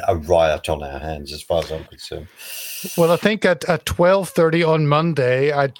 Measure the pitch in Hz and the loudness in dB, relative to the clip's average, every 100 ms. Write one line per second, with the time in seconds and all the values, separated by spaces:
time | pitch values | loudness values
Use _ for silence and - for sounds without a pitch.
0 | - 90 78 85 80 71 - 76 71 69 | -2 -2 2 2 4 0 -2 -6 -6 -10
1 | 78 78 71 76 - 85 78 80 78 - | -8 -10 -10 -14 -4 -4 -2 -8 -12 -18
2 | - 80 80 - - - - - 190 - | -14 -12 -14 -20 -18 -14 -14 -12 -10 0
3 | 170 170 202 214 190 175 - 160 - - | 2 4 2 2 0 0 -2 -4 -2 2
4 | 175 196 175 - 165 165 165 160 147 147 | 4 4 2 2 2 2 2 2 4 2
5 | 170 143 127 127 143 143 139 - | 2 0 2 2 2 2 0 -2